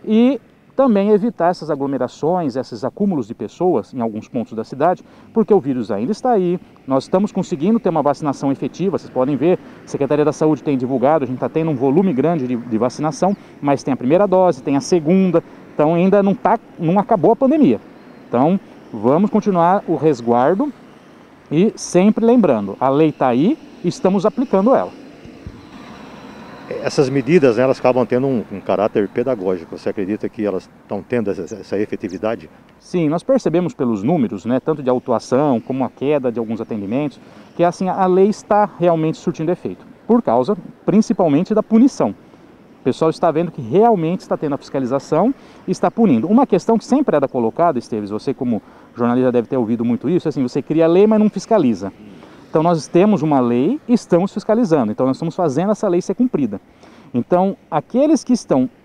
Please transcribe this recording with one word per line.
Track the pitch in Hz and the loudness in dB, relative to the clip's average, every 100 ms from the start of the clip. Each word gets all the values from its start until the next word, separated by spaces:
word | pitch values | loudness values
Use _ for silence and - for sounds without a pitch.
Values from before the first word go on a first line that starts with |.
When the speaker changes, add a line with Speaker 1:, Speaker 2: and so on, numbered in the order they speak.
Speaker 1:
E | - 220 247 269 _ _ _ | 2 2 4 0 _ _ _
também | - 269 202 202 | 0 2 2 2
evitar | 208 233 - 170 | 2 0 0 -2
essas | 185 151 | -2 -4
aglomerações, | 143 139 135 123 - 147 180 151 120 | -4 -2 -2 -4 -2 -2 0 -2 -6
esses | 120 113 | -8 -8
acúmulos | 127 - 202 160 107 | -8 -2 -2 -2 -6
de | |
pessoas | 117 107 - 180 135 98 | -8 -12 -2 0 0 -2
em | 131 | -6
alguns | 117 107 - | -6 -6 -8
pontos | 131 107 | -8 -6
da | 110 | -8
cidade, | 113 131 165 180 - - - | -10 0 0 0 -8 -20 -6
porque | 226 214 | -2 4
o | 202 | 2
vírus | 135 127 104 | 2 -4 -2
ainda | 101 131 | -4 -4
está | 214 254 | -2 0
aí, | 226 175 180 - - - | 0 0 -2 -8 -20 -2
nós | 135 | -2
estamos | - 185 202 | 0 -2 0
conseguindo | 196 165 135 170 226 | -4 -6 -4 0 0
ter | 196 | 0
uma | 160 | 0
vacinação | 143 135 147 135 139 | 0 0 -4 -4 -4
efetiva, | 135 143 - 185 139 | -4 -6 -4 -4 -4
vocês | - | -6
podem | 127 131 139 | -2 -2 0
ver, | 160 180 - - | 0 0 -4 -20
a | - | -12
Secretaria | 151 135 147 | -6 -2 2
da | 151 | 0
Saúde | - 156 147 | 2 0 0
tem | - 135 | -2 -2
divulgado, | 123 135 127 160 | -2 0 2 2
a | 127 | -2
gente | 127 | -4
tá | 123 | -4
tendo | 156 165 | -2 -2
um | 131 | 0
volume | 135 147 190 | 2 2 2
grande | 127 147 170 127 | 0 0 -2 -2
de, | 120 | -6
de | 120 110 | -4 -2
vacinação, | 123 - 151 151 185 202 - - | -2 -2 -6 -2 -2 -2 -10 -6
mas | 143 139 | -2 -2
tem | - | -2
a | 127 | -4
primeira | 123 175 202 | 2 2 4
dose, | 185 180 - | 4 2 0
tem | 151 | -2
a | 139 | -4
segunda, | 135 180 151 190 190 165 - - - | 0 -2 2 2 4 0 -2 -20 -10
então | - 151 | 0 2
ainda | 170 185 202 | 2 2 2
não | 196 | 2
tá, | 185 180 220 - - | 0 0 -2 -4 -6
não | 160 196 | 0 0
acabou | - 214 160 | 0 2 2
a | 226 | 2
pandemia. | 269 311 202 107 - - - - - | 2 4 2 2 -6 -20 -20 -20 -4
Então, | 120 147 190 - - - | 0 0 0 -6 -20 -14
vamos | 113 110 151 208 | -2 2 2 2
continuar | 214 208 180 165 196 - | 0 0 2 2 0 -2
o | |
resguardo | 156 156 123 117 120 135 190 294 - - - - - - - - | 0 0 0 0 2 2 2 -2 -6 -20 -20 -20 -20 -20 -20 -4
e | 147 214 - | 0 0 0
sempre | - 175 202 208 | -2 2 2 2
lembrando, | 226 247 180 113 98 98 | 2 4 4 0 -2 -2
a | 131 | 0
lei | 139 160 | 2 0
tá | 143 131 | 2 0
aí, | 120 180 311 - - | 2 0 -2 -8 -8
estamos | 180 - 185 196 | -8 -2 -2 0
aplicando | 202 240 285 190 214 | -2 -2 -2 0 2
ela. | 226 92 - - - - - - - - - - - - - - - - - - - | 2 0 -10 -20 -20 -20 -20 -20 -20 -20 -20 -20 -20 -20 -20 -20 -20 -20 -20 -12 -8
Speaker 2:
Essas | 143 - 131 | -2 0 0
medidas, | 139 123 175 135 110 | 0 2 4 4 4
né, | |
elas | 131 123 | 2 2
acabam | 127 127 117 | 2 2 0
tendo | 123 139 | 0 0
um, | 127 95 | -2 -6
um | 98 | -10
caráter | - 92 107 120 98 | -4 0 0 0 -2
pedagógico. | - 123 120 92 92 82 82 | -2 -4 -2 -4 -4 -8 -8
Você | - | -8
acredita | - 95 107 101 | -6 -6 -6 -8
que | - | -4
elas | 101 92 - - | -4 -4 -10 -20
estão | - 101 - | -10 -10 -4
tendo | 120 101 | -4 -4
essa, | 87 | -6
essa | 82 101 - 101 | -8 -14 -8 -6
efetividade? | 107 - 101 87 107 113 - - - _ | -4 -6 -8 -6 -6 -6 -12 -20 -20 _
Speaker 1:
Sim, | - 180 156 | -8 -2 -2
nós | 170 | -2
percebemos | - 269 175 160 175 | 0 0 2 0 -2
pelos | - 123 107 | -4 -4 -2
números, | 110 170 104 98 110 | 0 0 -2 -4 -4
né, | 127 | -2
tanto | 156 156 | -2 -4
de | 127 | -2
autuação | 127 - 110 - 127 151 117 | -2 -2 -4 0 0 2 -2
como | - 131 | -2 -6
a | 120 | -6
queda | - 131 151 127 | -4 -2 0 -2
de | 117 | -4
alguns | 110 110 | -6 -6
atendimentos, | 110 113 98 123 147 - - - - - | -6 -8 -4 -4 -6 -8 -20 -20 -16 -2
que | |
assim, | 175 - 185 | -2 0 -4
a | 180 185 | 0 2
lei | 185 202 | 4 2
está | - - 208 208 - | 0 0 0 0 0
realmente | 175 165 156 151 | 0 2 -2 -2
surtindo | - - 160 | -6 -4 -4
efeito, | 180 107 90 - - - | -4 -6 -12 -18 -18 0
por | 233 | 0
causa | - 117 127 185 - - - | 2 0 0 -4 -8 -8 0
principalmente | 190 - 220 170 143 185 | 2 2 0 2 2 2
da | 220 | -2
punição. | - 220 262 - 123 - - - - - - - | 2 4 4 2 -4 -4 -20 -20 -20 -20 -20 -6
O | |
pessoal | 139 117 165 | -4 0 -2
está | 156 175 | 2 0
vendo | 151 170 | 0 -4
que | - | -8
realmente | 113 175 233 208 160 185 | -2 2 4 2 0 -4
está | - 180 | -4 -6
tendo | 151 | -4
a | 135 | -6
fiscalização | - 143 123 135 - 156 220 - - - - | -6 -6 -2 -4 -2 0 0 -2 -14 -14 -6
e | |
está | 180 185 | -2 -2
punindo. | - 220 120 160 | 2 2 2 4
Uma | 226 285 | 2 4
questão | 185 - 226 | 0 2 -2
que | - | 0
sempre | 269 269 | 0 2
era | 156 135 | 0 0
colocada, | 127 113 - 170 127 | 0 -2 0 0 0
Esteves, | - 110 101 | -4 -8 -6
você | 104 - | -6 -6
como | 127 123 104 - - - - | -4 -4 -4 -6 -20 -20 -4
jornalista | 120 123 127 | 0 2 2
deve | 120 110 | 0 -2
ter | 131 | -2
ouvido | 110 117 | -2 -2
muito | 117 117 127 | -2 -2 0
isso, | 175 160 | -2 -2
assim, | 143 | -4
você | 123 147 | -2 -4
cria | - 156 165 | -2 2 4
a | |
lei, | 175 214 | 4 4
mas | 214 | 4
não | 214 | 2
fiscaliza. | 190 - - 127 98 98 - - 95 - - - | 0 0 2 2 0 -6 -12 -20 -20 -20 -20 -2
Então | 160 | 0
nós | 165 165 - | 2 0 2
temos | 175 208 185 | 2 4 2
uma | 156 143 | 2 2
lei | 120 120 151 285 - | 2 0 0 -4 0
e | |
estamos | 240 - 170 196 | -2 2 0 0
fiscalizando, | 214 - 220 214 160 107 | -6 -2 0 2 2 0
então | 107 131 | 0 -2
nós | 131 | 0
estamos | 165 | -4
fazendo | - 170 131 196 | -2 -2 0 -2
essa | 208 208 | -2 0
lei | 175 | -2
ser | - | -4
cumprida. | 190 247 180 120 101 _ _ - - - | -2 -2 0 -4 -6 _ _ -20 -20 -6
Então | 123 - 180 196 190 _ | -6 0 0 0 -4 _
aqueles | 156 - 240 302 302 | -6 -2 0 2 0
que | - | 0
estão | 247 - 143 127 _ | -4 0 0 0 _